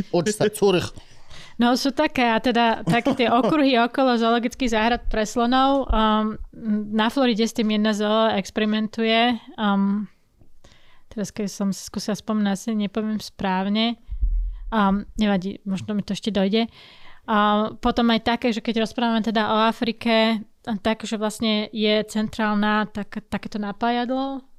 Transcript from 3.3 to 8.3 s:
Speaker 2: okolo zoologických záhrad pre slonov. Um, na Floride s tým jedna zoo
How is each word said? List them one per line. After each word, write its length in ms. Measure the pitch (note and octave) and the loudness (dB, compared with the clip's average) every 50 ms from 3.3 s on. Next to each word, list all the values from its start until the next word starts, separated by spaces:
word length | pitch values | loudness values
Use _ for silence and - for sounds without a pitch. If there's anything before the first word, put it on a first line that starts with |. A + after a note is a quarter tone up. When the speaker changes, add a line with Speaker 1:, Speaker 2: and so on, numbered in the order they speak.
| A3+ A#3+ B3 G#3 D#4+ D4+ C#4 C4+ C4 | 4 4 4 4 2 4 4 4 4
Speaker 2:
okolo 380 | A#3 A#3 B3 - C4+ C4+ B3+ A#3+ | 4 2 2 2 2 2 2 2
zoologických 560 | A3+ A#3 A3+ A#3 A#3+ A3+ B3 - - C4 A3+ | 2 2 2 2 2 0 -4 -4 -2 -2 0
záhrad 320 | A3+ G#3+ G#3+ A#3 A#3+ A#3 - | 0 2 2 2 0 0 -2
pre 220 | - - A3 G#3+ | -2 0 0 -2
slonov. 580 | G#3 - B3 A#3 B3 C4 C4 A3+ - C#4 C#4 B3+ | -2 0 0 0 2 4 4 4 4 2 2 2
Um, 540 | - - G#3+ A3 G#3+ G#3+ G#3+ G#3+ G#3+ G#3+ - - - - - - A3 G#3 G#3+ G#3 | 2 2 2 4 4 4 2 0 -2 -4 -8 -12 -14 -14 -8 -4 -2 -2 -2 -2
na 220 | G#3 G#3 A3 G#3+ A#3 | -2 0 0 0 2
Floride 340 | - C#4 C4 A#3+ A3+ G3 A3+ | 2 2 2 2 2 2 0
s 80 | A3 | -2
tým 160 | - - G#3 G#3+ | 0 0 0 0
jedna 220 | G#3+ G#3 G#3+ A3 | 2 2 2 2
zoo 400 | G#3+ G3+ G#3+ G#3 G#3+ A3 A3 A3 | 2 2 0 2 2 4 4 2